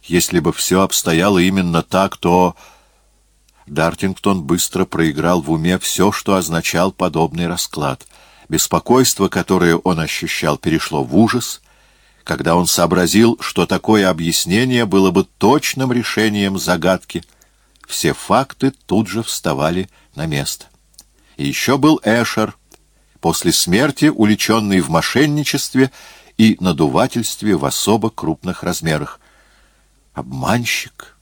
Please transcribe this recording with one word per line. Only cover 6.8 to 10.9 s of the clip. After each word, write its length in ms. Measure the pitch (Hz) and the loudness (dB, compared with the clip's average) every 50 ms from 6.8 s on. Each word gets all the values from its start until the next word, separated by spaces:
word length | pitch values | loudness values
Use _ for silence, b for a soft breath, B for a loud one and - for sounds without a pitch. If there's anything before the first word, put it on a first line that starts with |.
| 90 95 | 0 0
подобный 560 | 90 _ 92 90 73 82 82 78 69 85 87 | -2 _ -4 -2 0 0 -2 -2 -2 -4 -4
расклад. 600 | 85 87 87 - - - - 76 71 67 - - b b b b b b b b | -4 -4 -6 -8 -8 -6 -6 -6 -6 -6 -8 -12 b b b b b b b b
Беспокойство, 800 | b 80 80 - - - 82 - - 120 131 131 - - - 98 | b -2 -2 -2 0 0 -2 2 4 4 4 4 4 2 0 0
которое 480 | 90 - 95 87 - 95 92 87 85 82 | 0 0 -2 0 2 2 2 4 2 2
он 240 | 82 - 92 90 80 | 2 0 -2 -2 -2
ощущал, 580 | 80 78 - - - 80 - - - 80 73 | -2 -4 -4 -6 -6 -6 -6 -4 -2 -2 -2
перешло 460 | 69 - 85 80 80 - - | -2 -2 -2 -2 -2 -2 -2